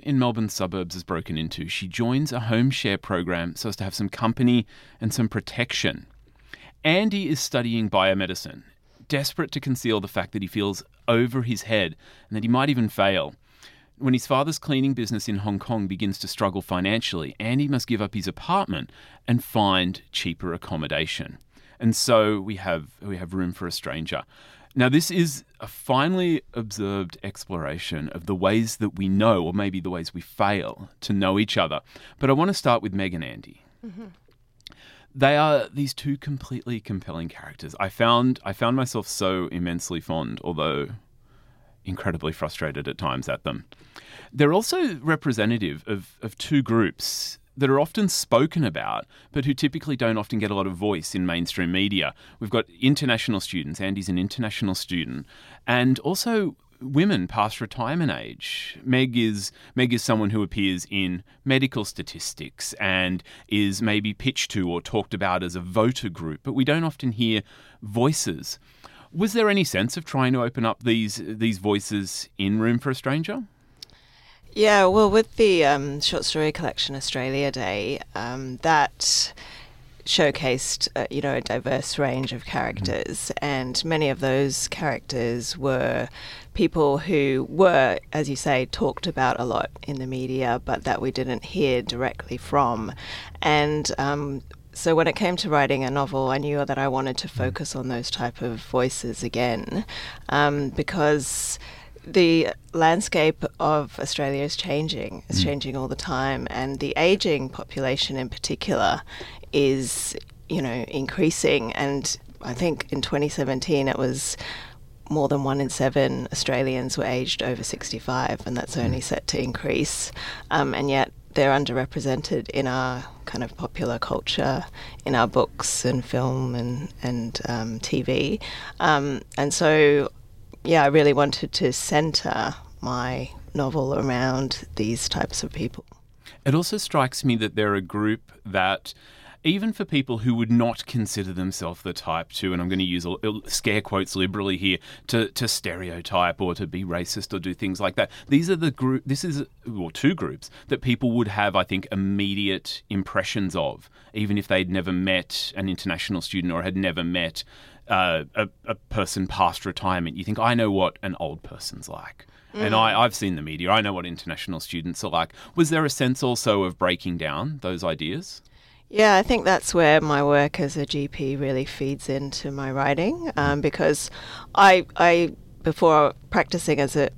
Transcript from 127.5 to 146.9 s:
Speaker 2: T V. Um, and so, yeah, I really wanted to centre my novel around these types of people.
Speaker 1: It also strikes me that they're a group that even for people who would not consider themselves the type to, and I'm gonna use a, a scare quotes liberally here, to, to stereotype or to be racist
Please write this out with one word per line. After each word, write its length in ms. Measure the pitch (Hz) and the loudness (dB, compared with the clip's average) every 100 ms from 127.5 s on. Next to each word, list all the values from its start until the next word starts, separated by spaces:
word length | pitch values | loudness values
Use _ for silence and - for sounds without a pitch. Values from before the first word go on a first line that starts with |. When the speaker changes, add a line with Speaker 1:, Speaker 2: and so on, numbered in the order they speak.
| 117 113 113 | -4 -4 -8
Speaker 2:
T 220 | - 131 | -4 -2
V. 400 | 123 - 143 214 - - - - | 0 0 0 -2 -6 -12 -12 0
Um, 400 | 170 143 143 131 - - | 2 4 2 -4 -6 -2
and 160 | 143 | -2
so, 580 | - 160 156 147 143 139 - - - - - | 2 4 8 8 6 2 -4 -20 -20 -20 -8
yeah, 220 | - 165 | 2 6
I 40 | 143 | 6
really 260 | 156 147 | 8 6
wanted 380 | 139 143 - 151 | 6 4 0 -4
to 200 | - 143 | 0 0
centre 800 | 127 - 151 156 - - - - - - - | 0 0 2 2 0 0 -2 -2 -6 -14 -10
my 480 | 120 123 123 127 131 - - | -6 -4 -2 -4 -8 -12 -8
novel 400 | 147 135 156 131 151 | -4 -2 0 0 0
around 680 | 139 123 131 131 135 - - - | 0 0 2 0 -2 -4 -6 -4
these 320 | 107 117 - | -2 -2 -2
types 340 | - - - | -2 -4 -4
of 80 | - | -6
people. 360 | - 110 - - - - - - - | -6 -6 -8 -20 -20 -20 -20 -20 -4
Speaker 1:
It 100 | 139 | 2
also 220 | 151 175 214 | 2 2 -4
strikes 480 | - 156 127 - | -2 0 0 0
me 100 | 135 113 | 0 2
that 200 | 107 107 | 2 2
they're 180 | 104 | 2
a 60 | 101 | 2
group 500 | 90 104 107 113 - - | -2 0 0 0 -6 -18
that 480 | 104 95 92 98 - - - - - - | -2 2 2 0 -4 -18 -20 -20 -20 -4
even 300 | 160 190 220 | 0 0 0
for 120 | - | -4
people 340 | 202 143 131 117 | -2 0 0 0
who 160 | 120 | 2
would 160 | 117 110 | 2 4
not 340 | 117 117 113 - | 4 4 0 -4
consider 460 | 123 104 104 95 | -4 -2 -4 -4
themselves 500 | 90 92 - 87 85 | -4 -4 -4 -6 -6
the 100 | 92 | -8
type 380 | 85 - 82 85 | -6 -4 -4 -6
to, 200 | - 95 | -4 -2
and 80 | 87 | 0
I'm 80 | 87 | 0
gonna 140 | 92 | 0
use 240 | 92 90 85 | 2 0 -2
a, 80 | 85 | -4
a 280 | 110 107 - | -4 -4 -4
scare 300 | - 117 104 | -2 0 0
quotes 340 | - 95 92 | 0 -2 0
liberally 420 | 95 92 98 98 90 | 0 0 0 -2 0
here, 220 | 95 90 - - - | 2 0 -4 -16 -2
to, 240 | 117 110 | 0 0
to 180 | - 117 | -2 -2
stereotype 920 | - 98 85 92 85 82 90 87 82 | -2 -4 -6 -8 -8 -2 2 2 2
or 140 | 92 | -2
to 120 | 87 87 | -2 -4
be 180 | 90 | -4
racist 480 | 92 | -4